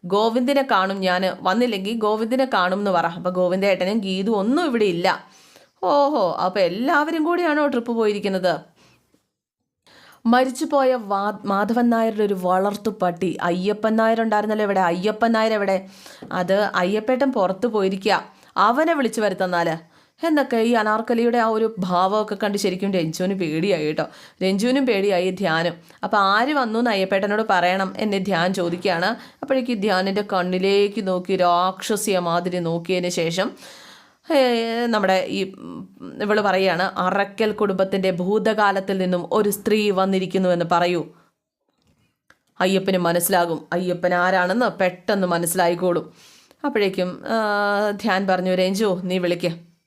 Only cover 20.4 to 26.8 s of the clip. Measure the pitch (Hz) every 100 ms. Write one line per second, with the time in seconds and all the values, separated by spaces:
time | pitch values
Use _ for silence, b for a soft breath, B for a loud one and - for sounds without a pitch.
20.4 | 247 233 226 240 214 214 226 233 233 240
21.4 | 226 220 220 220 180 180 190 214 208 202
22.4 | 208 202 202 185 202 196 160 160 180 190
23.4 | 170 156 196 175 151 156 156 B B B
24.4 | 185 196 233 262 262 202 196 185 185 185
25.4 | 190 160 175 170 B B 208 214 196 208
26.4 | 254 294 240 220